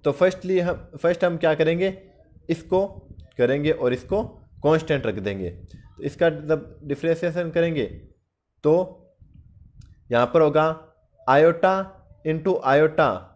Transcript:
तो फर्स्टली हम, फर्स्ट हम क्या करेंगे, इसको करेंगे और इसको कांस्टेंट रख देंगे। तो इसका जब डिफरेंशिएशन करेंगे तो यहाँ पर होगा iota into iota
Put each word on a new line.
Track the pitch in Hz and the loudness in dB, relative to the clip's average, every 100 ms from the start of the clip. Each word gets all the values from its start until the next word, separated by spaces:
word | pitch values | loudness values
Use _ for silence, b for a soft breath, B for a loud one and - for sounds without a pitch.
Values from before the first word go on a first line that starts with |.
तो | 151 | -2
फर्स्टली | 139 185 185 180 185 | 2 0 0 -2 -2
हम, | 175 - - 147 | -2 -6 -10 -4
फर्स्ट | 170 175 | -2 0
हम | 180 170 | -2 0
क्या | 165 | 0
करेंगे, | 156 160 170 190 190 - _ _ - - | 2 0 0 -2 -6 -18 _ _ -20 -8
इसको | 165 - 185 196 - - - - - | -8 -2 -2 -2 -8 -20 -20 -20 -2
करेंगे | 123 139 147 | 0 0 -2
और | 160 127 | 0 -2
इसको | 123 - 196 240 - - - | -2 -2 -4 -4 -12 -20 -4
कांस्टेंट | 147 160 160 147 117 | 0 0 0 -2 -2
रख | |
देंगे। | 98 95 98 87 87 - B B - | -4 -6 -6 -8 -10 -20 B B -10
तो | |
इसका | 143 - 170 | -10 0 0
जब | 151 151 156 - - | 0 -4 -4 -4 -18
डिफरेंशिएशन | 147 139 165 165 170 170 170 | -10 -6 -2 -2 -2 -4 -4
करेंगे | 170 170 156 104 - - _ _ _ _ _ | -2 0 -2 -4 -8 -20 _ _ _ _ _
तो | 147 165 185 - _ _ - - - - - - - - _ | 2 2 0 -10 _ _ -20 -20 -20 -20 -20 -20 -20 -20 _
यहाँ | 117 120 | 0 2
पर | 170 | 4
होगा | 156 151 160 160 - _ _ _ - | 4 4 0 -2 -12 _ _ _ 2
iota | 139 165 170 185 190 190 - _ - | 6 6 4 0 0 -4 -14 _ -10
into | 160 160 165 175 131 | -6 -4 -2 -2 2
iota | 139 156 156 147 92 - | 4 4 2 0 0 -10